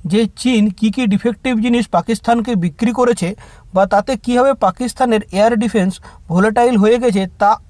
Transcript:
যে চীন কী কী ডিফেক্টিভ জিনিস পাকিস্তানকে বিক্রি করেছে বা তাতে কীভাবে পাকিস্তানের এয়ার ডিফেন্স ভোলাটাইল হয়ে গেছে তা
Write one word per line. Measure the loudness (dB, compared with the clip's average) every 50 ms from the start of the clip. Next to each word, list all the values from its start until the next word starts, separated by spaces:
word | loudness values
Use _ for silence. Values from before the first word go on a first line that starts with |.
| -4 0
যে | 0 0 0 -2 -4 -4
চীন | -2 0 2 2 2 0 0 0
কী | -2 -2 0
কী | 0 0 0 0
ডিফেক্টিভ | 0 0 -2 -4 -2 -4 -4 -2 0 0
জিনিস | 0 0 0 0 0 -2
পাকিস্তানকে | -2 -2 -2 -6 -4 0 0 0 0 0 -2 -2 -2 -2
বিক্রি | -4 -4 -2 -2 -2 0 0
করেছে | 0 0 0 -2 -4 -6 -6 -10 -18 -20 -20 -20 -20 -4 0
বা | 0 0 2
তাতে | 0 0 0 -2 -6 -6 -4
কীভাবে | -2 0 2 2 2 0 0 -2
পাকিস্তানের | -2 -2 -2 -8 -8 -2 -2 0 0 0 -2 -4 -4 -2 0
এয়ার | 2 2 2 0 -2
ডিফেন্স | 0 0 0 -2 -2 -4 -8 -16 -20 -20 -20 -12 -2
ভোলাটাইল | 0 0 0 2 2 2 2 2 2 2
হয়ে | 4 2 2 2
গেছে | 2 0 0 0 -4 -4 -4 0
তা | 2 2 2 0 -4